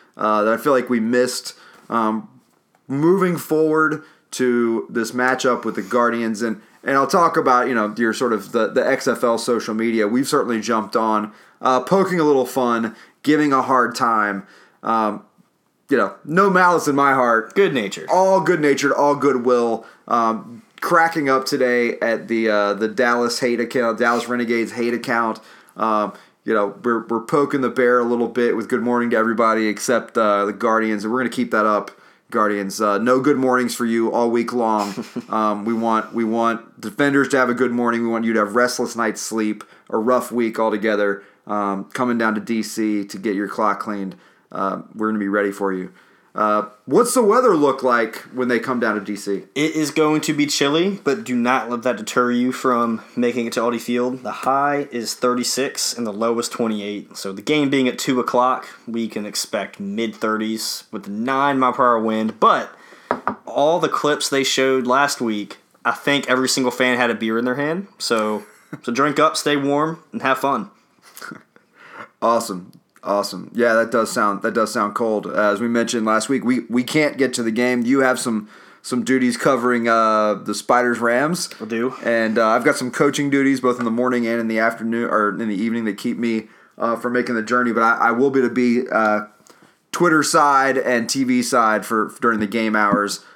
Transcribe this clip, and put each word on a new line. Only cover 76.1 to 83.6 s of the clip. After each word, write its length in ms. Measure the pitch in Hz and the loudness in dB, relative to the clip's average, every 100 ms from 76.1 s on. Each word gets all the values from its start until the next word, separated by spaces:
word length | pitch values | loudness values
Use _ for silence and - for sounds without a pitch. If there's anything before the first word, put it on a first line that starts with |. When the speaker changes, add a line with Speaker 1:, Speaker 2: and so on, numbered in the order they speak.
| 110 - | 0 0
Speaker 1:
week, 120 | 131 | -2
we, 180 | 110 127 - | 0 -2 0
we 120 | 120 | -2
can't 360 | 120 156 147 127 | 0 0 0 2
get 160 | 131 | 0
to 80 | 123 | 0
the 80 | 113 | -2
game. 340 | 110 123 123 | 0 0 0
You 160 | 117 135 | 2 2
have 180 | 131 127 | 2 2
some, 300 | 127 107 104 - - - | 0 -4 -4 -16 -20 -18
some 240 | - 123 | -6 -4
duties 320 | 117 131 123 117 | 0 2 2 2
covering, 500 | 156 131 123 120 117 | 2 2 2 2 2
uh, 460 | 113 110 107 107 | 4 4 4 2
the 200 | 98 92 | 0 -4
Spiders 460 | 104 - 143 123 113 | -6 2 2 2 0
Rams. 500 | 117 123 151 175 - - | 2 2 0 -2 -6 -10
Speaker 2:
I 60 | 107 | -6
do. 280 | 113 127 - | -4 -4 -4
Speaker 1:
And, 360 | 117 117 113 113 | -2 0 2 2
uh, 100 | 110 | 2
I've 160 | 120 | 4
got 120 | 139 139 | 2 0
some 140 | 127 | -2
coaching 380 | - 147 139 143 | 0 0 0 0
duties 320 | 139 135 131 | 2 2 2